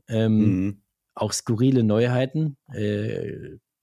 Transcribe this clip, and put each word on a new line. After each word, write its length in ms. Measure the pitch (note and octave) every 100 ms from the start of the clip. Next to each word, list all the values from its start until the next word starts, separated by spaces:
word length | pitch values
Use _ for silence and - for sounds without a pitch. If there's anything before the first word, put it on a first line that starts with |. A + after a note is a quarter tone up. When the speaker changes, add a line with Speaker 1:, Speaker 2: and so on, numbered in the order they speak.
| -
Speaker 1:
Ähm, 300 | A2+ A2+ G#2+
Speaker 2:
Mhm. 420 | G2+ F#2 G2 G2+ _ _ _
Speaker 1:
auch 180 | - G#2+
skurrile 520 | - - A2+ C3 B2+
Neuheiten. 720 | A2 G#2+ B2 B2 C3 D#3 D#3 C#3 -
Äh, 840 | A2+ G#2 G#2 G#2+ - - - - G#2 _ _